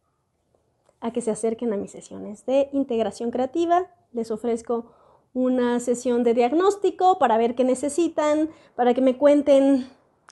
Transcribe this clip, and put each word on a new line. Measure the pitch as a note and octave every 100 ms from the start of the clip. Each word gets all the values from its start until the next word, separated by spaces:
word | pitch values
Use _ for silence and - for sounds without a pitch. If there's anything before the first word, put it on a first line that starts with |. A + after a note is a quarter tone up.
| _ _ _ _ _ _ _ _ _ _
a | A#3
que | A#3
se | A3+
acerquen | G#3+ A3+ A3+ A#3+
a | G3+
mis | G3+
sesiones | - - F#3+ F#3+ G#3 -
de | C4+ C#4
integración | C#4 C4+ A3+ A3+ - A#3+
creativa. | A#3+ C4 E4+ E4+ F4 F4+ _ _
Les | A#3+ A3+
ofrezco | A3 A#3+ A#3 A#3 A#3 A#3 _ _ _ _
una | B3+ B3+ B3+ A#3+ A#3+
sesión | B3 B3 B3+ A#3+
de | A#3
diagnóstico | A#3 A#3+ D#4 G4 G4+ F#4 - F#4 F#4
para | B3 A3+
ver | A#3+
qué | B3
necesitan, | B3+ B3+ C#4+ F4 E4 E4 D4+ D4+ D#4 - _
para | - B3
que | B3
me | C4 B3+
cuenten | C#4+ D4 C#4+ C#4 C4+ C4+ B3+ _ _ _ _